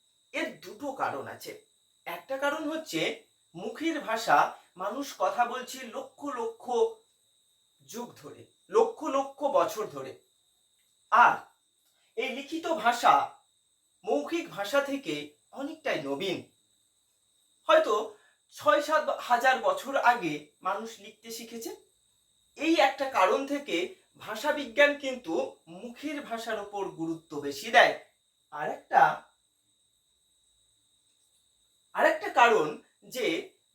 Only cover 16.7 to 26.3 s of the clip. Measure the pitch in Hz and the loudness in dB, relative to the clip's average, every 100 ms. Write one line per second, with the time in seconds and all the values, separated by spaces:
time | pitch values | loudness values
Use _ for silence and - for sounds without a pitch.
16.7 | _ _ _ _ _ _ _ _ _ - | _ _ _ _ _ _ _ _ _ 4
17.7 | 320 302 208 - - _ _ _ - 302 | 4 4 0 -4 -10 _ _ _ -2 2
18.7 | 285 - 294 - - - 240 262 254 226 | 2 2 0 0 -4 0 2 4 2 2
19.7 | - 240 - 233 233 175 147 - _ 180 | -2 -2 2 2 2 0 -6 -10 _ -6
20.7 | 202 226 190 208 - 233 226 226 233 320 | -6 -8 -14 -20 -20 -14 -14 -12 -12 -12
21.7 | 415 _ _ _ _ _ _ _ - 302 | -14 _ _ _ _ _ _ _ -4 2
22.7 | 330 269 - 269 233 185 269 277 285 - | 6 4 2 -2 2 4 4 0 -4 -2
23.7 | 170 - - _ _ - 220 302 294 247 | -2 -4 -8 _ _ -12 -4 -2 -2 -2
24.7 | 226 285 285 269 240 160 165 - - - | 4 4 4 -4 -6 -4 -4 -4 -8 -20
25.7 | 175 240 233 294 285 214 | -16 -16 -12 -10 -8 -8